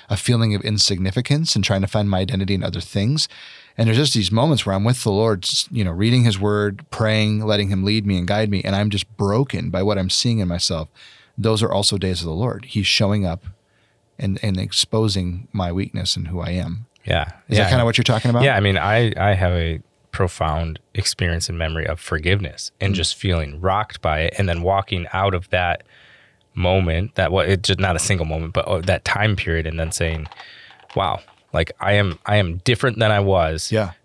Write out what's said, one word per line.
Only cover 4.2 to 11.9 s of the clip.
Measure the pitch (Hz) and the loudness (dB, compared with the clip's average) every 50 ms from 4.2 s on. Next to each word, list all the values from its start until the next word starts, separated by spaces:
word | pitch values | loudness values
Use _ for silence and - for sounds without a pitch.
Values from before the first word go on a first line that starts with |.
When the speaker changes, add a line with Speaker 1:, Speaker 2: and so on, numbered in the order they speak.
| 98 95 | 0 2
Speaker 1:
moments | 107 113 135 165 147 110 - | 2 2 2 2 2 0 0
where | 104 95 | 0 0
I'm | 98 101 | 0 2
with | 117 127 - | 0 0 0
the | - 110 | 0 0
Lord, | 98 101 113 113 104 92 - | 2 2 2 2 0 0 -2
s-, | - - - - - | -4 -4 -4 -4 -4
you | - 117 | -2 -2
know, | 101 90 | -2 -2
reading | 82 90 104 117 123 127 | 0 0 2 4 4 4
his | 117 120 98 95 | 4 4 2 2
word, | 101 104 104 104 104 104 98 - - - | 0 2 2 2 0 0 -2 -4 -12 -12
praying, | - - 113 107 107 107 107 107 107 107 107 | -4 0 0 2 2 2 2 2 0 0 0
letting | 107 104 104 101 95 | 0 2 2 2 0
him | 98 95 95 | 0 0 2
lead | 104 107 110 101 | 2 2 2 2
me | 101 95 | 2 0
and | 90 90 90 | 0 0 0
guide | 101 107 110 104 | 0 0 0 0
me. | 101 92 | 0 -2
And | - 95 98 | 0 0 0
I'm | 98 104 107 | 0 0 0
just | 104 98 - - - | 0 -2 -6 -6 -4
broken | - 101 98 104 123 143 - - 92 85 87 | -2 0 0 2 2 0 0 -2 -6 -4 -4
by | 87 92 | -2 0
what | 98 104 104 98 | 0 0 0 0
I'm | 92 95 | 0 0
seeing | - - - 120 117 110 | 0 0 0 0 0 0
in | 95 | 0
myself. | 87 85 87 - - 92 80 78 - _ - - - - - - _ - | 0 -2 -2 -2 -2 -4 -4 -6 -8 _ -20 -20 -20 -20 -20 -20 _ -8
Those | - 104 113 110 104 113 | -2 0 2 2 2 2
are | - | 0
also | - 98 104 - | 0 0 0 0